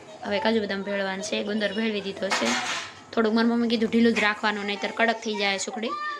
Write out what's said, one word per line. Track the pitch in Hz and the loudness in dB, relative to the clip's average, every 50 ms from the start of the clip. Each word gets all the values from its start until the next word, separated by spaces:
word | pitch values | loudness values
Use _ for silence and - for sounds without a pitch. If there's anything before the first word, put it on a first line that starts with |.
| - - - - - | -18 -20 -18 -12 -6
હવે | 202 202 196 | -4 -2 0
કાજુ | 196 220 226 226 | 2 2 2 2
બદામ | 208 202 202 196 190 | 2 0 -2 -4 -4
ભેળવાનું | 202 202 196 196 190 190 190 190 | -4 -4 -2 -2 -2 -4 -6 -6
છે, | - 220 220 220 | -4 -4 -4 -2
ગુંદર | 208 208 220 214 202 190 | -2 -2 -2 -2 -2 -2
ભેળવી | 214 226 226 214 202 | -2 -2 -2 -2 -2
દીધો | 185 196 190 - 190 196 | -4 -6 -6 -6 -4 -2
છે. | 202 - 233 233 247 254 - - - - - - - - - - - | -2 0 0 0 0 -2 -2 -4 -4 -6 -8 -10 -14 -18 -18 -4 0
થોડુંક | 233 226 214 220 | 0 2 4 4
મારી | 233 226 233 | 4 4 4
મમ્મી | 233 233 233 226 | 4 2 2 2
કીધું | 240 226 226 220 | 2 2 2 2
ઢીલું | - 233 233 233 226 | 4 6 6 6 6
જ | 202 | 4
રાખવાનું, | 214 208 208 - - 214 208 208 202 | 2 2 2 2 0 0 0 0 -2
નહીંતર | 202 202 202 - 202 | -4 -4 -4 -4 -4
કડક | - - 226 226 220 | 0 2 2 2 2
થઈ | 226 - 233 214 | 0 -2 -4 -2
જાય | 202 202 202 196 190 | 0 0 0 0 0
સુખડી. | - - - 220 214 262 - - - - - 196 | -4 -6 -6 -6 -4 -4 -4 -4 -6 -6 -8 -8